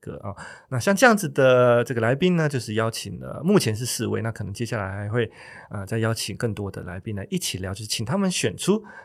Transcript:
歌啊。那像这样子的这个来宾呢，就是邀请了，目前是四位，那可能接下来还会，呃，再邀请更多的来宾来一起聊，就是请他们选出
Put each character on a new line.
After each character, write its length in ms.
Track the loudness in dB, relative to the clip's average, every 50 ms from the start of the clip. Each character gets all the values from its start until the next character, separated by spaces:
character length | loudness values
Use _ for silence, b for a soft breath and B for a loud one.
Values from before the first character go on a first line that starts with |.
歌 160 | -14 -14 -12 -10
啊。 160 | -10 -12 -12 B B B B B B B
那 80 | -4 0
像 160 | 2 2 4
这 120 | 6 8
样 100 | 6 6
子 120 | 6 2 0
的 540 | 2 6 6 8 8 8 8 6 6 4
这 120 | 2 0 0
个 60 | 0
来 140 | 2 2 2
宾 220 | 2 2 2 2
呢， 120 | 2 2 0
就 100 | 0 -2
是 160 | -4 -2 -2
邀 160 | 0 0 0
请 280 | -2 -6 -8 -10 -10 -10
了， 220 | -10 -10 -8 -4 0
目 140 | 4 4 4
前 160 | 4 2 -2
是 120 | -2 -4
四 200 | -6 -4 -4 -2
位， 140 | -2 -2 -2
那 100 | -2 -4
可 140 | -4 -6 -8
能 80 | -8
接 120 | -6 -6 -6
下 120 | -4 -4
来 140 | -4 -4 -6
还 180 | -6 -6 -6 -4
会， 220 | -2 -2 -2 -2 B B B B B B B B
呃， 160 | -10 -10 -8
再 120 | -4 -2 0
邀 140 | 0 0
请 240 | 0 -2 -4 -8 -6
更 160 | -4 -4 -4
多 180 | -2 -4 -6 -8
的 120 | -8 -10
来 180 | -10 -10 -10 -10
宾 160 | -8 -8 -8
来 100 | -8 -8 -6
一 80 | -6 -6
起 200 | -4 -4 -6 -6
聊， 140 | -6 -6
就 60 | -8 -8
是 80 | -8
请 180 | -6 -6 -4 -4
他 140 | -2 -2 0
们 120 | 0 0
选 260 | 0 0 -2 -2 -2
出 280 | -2 0 2 2 0 B B B B